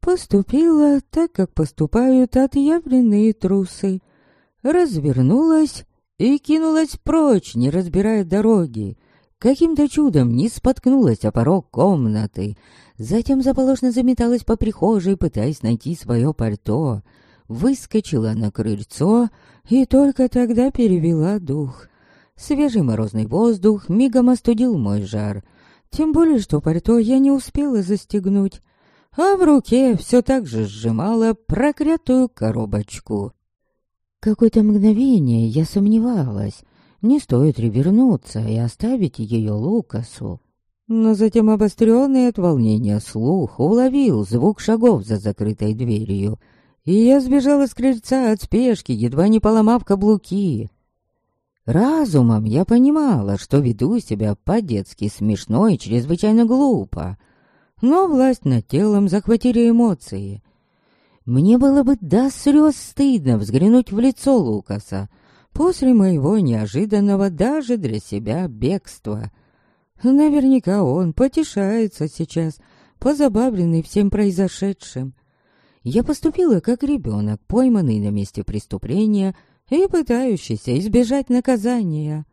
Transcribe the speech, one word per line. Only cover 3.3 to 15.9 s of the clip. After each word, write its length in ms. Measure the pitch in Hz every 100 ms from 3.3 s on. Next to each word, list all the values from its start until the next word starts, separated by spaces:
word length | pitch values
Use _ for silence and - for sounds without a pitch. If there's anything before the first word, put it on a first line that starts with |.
трусы. 680 | 220 190 196 185 - 196 190 _ _ _ _ _ _
Развернулась 1200 | 247 330 339 175 143 127 127 220 320 320 311 - - _ _ _
и 200 | 220 285
кинулась 580 | - 311 320 311 320 -
прочь, 520 | - 320 302 208 -
не 160 | 113 123
разбирая 540 | 160 180 160 202 220
дороги. 760 | 180 190 220 214 160 113 101 - _ _ _ _
Каким-то 500 | 226 277 330 302 294
чудом 460 | - 294 151 123
не 140 | 117 214
споткнулась 760 | - 247 262 - 269 196 113
о 80 | 107
порог 380 | 104 120 185 -
комнаты. 880 | - 175 180 117 107 107 - 104 104 _ _ _ _
Затем 440 | 110 202 233 269
заполошно 500 | 262 269 262 262 254
заметалась 520 | 240 247 254 233 240
по 120 | - 220
прихожей, 600 | 208 214 185 220 175 196
пытаясь 460 | 165 - 113 151
найти 320 | 113 117 -